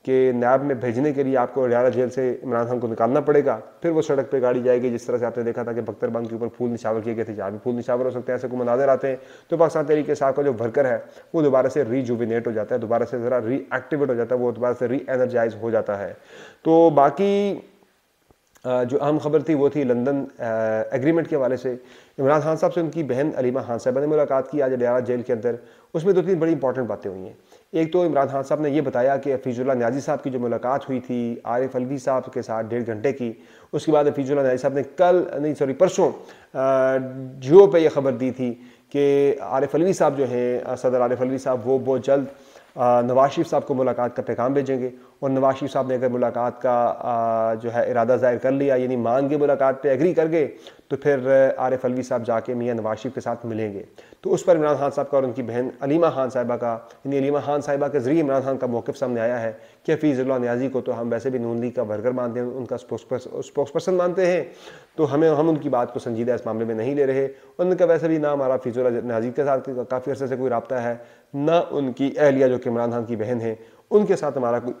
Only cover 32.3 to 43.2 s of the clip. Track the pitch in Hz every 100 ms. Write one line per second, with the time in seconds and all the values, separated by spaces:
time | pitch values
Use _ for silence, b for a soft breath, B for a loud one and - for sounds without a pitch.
32.3 | 123 113 113 113 120 113 107 139 - 120
33.3 | 110 B B B 151 160 151 147 143 131
34.3 | 143 135 127 135 139 131 - 180 180 -
35.3 | 139 151 139 135 135 185 180 156 107 B
36.3 | B B 139 135 135 131 131 127 131 131
37.3 | 135 131 180 196 170 160 143 135 120 131
38.3 | 123 123 117 B B _ 143 143 139 143
39.3 | - - 131 139 151 180 185 156 139 127
40.3 | 123 123 123 - 123 131 127 120 123 127
41.3 | 135 135 127 113 135 120 131 123 139 127
42.3 | - B B B - 123 123 120 127